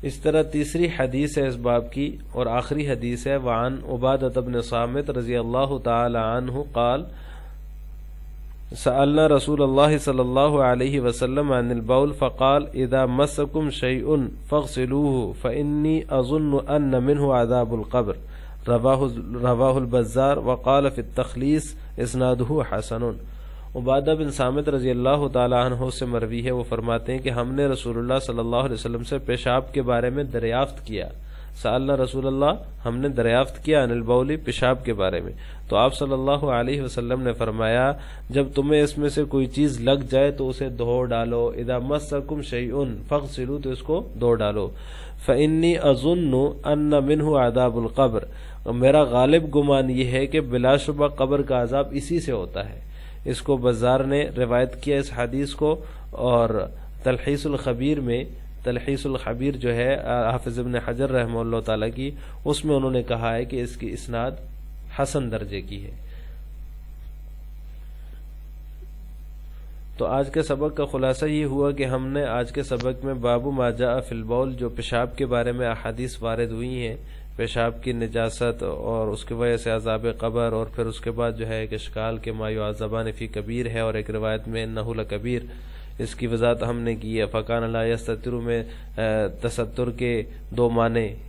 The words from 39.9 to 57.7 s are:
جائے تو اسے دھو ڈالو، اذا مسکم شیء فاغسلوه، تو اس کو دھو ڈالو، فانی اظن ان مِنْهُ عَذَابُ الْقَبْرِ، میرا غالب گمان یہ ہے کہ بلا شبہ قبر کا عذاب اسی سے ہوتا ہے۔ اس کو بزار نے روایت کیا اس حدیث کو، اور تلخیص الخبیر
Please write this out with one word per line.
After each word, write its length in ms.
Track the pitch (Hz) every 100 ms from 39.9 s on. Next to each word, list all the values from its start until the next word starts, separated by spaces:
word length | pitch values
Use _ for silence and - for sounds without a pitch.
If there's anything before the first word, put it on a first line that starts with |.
| 139 123
جائے 200 | 131 143
تو 180 | 143 131
اسے 200 | 127 135
دھو 360 | 120 117 123
ڈالو، 480 | 123 117 117 117 120 -
اذا 220 | 120 123
مسکم 640 | 123 147 143 143 139 151
شیء 300 | 143 123 123 127 135 107 107
فاغسلوه، 500 | 147 143 - 127 143
تو 80 | 135
اس 120 | 127
کو 260 | - 160 - 110
دھو 140 | 120
ڈالو، 340 | 113 107 104 95 - - - - -
فانی 500 | - 131 151 160 170 170
اظن 520 | 151 127 135 180 160 127 139 -
ان 260 | 143 147 151
مِنْهُ 460 | 147 139 151 151 143 123
عَذَابُ 300 | 120 127 117
الْقَبْرِ، 480 | 113 - 131 110 - - - - -
میرا 360 | 120 131 147
غالب 540 | 143 120 131 165 156 143
گمان 340 | 143 135 131
یہ 140 | 127
ہے 220 | 127 127 135
کہ 140 | 156
بلا 360 | 135 123 127 139
شبہ 320 | 139 143 147
قبر 340 | 143 135 143
کا 200 | 135 127
عذاب 260 | 117 131 139
اسی 300 | 139 139 170
سے 120 | -
ہوتا 380 | 117 90 92 101
ہے۔ 220 | 104 - - - -
اس 180 | - 123
کو 140 | - 139
بزار 440 | 120 117 120 131
نے 260 | 135 139 147 123
روایت 460 | 123 123 127 -
کیا 160 | - 143
اس 120 | 139
حدیث 400 | 120 120 127 139
کو، 300 | - 151 165 - - -
اور 580 | - 123 120 117 110 92 - - -
تلخیص 440 | 131 127 - 143 151
الخبیر 540 | 139 -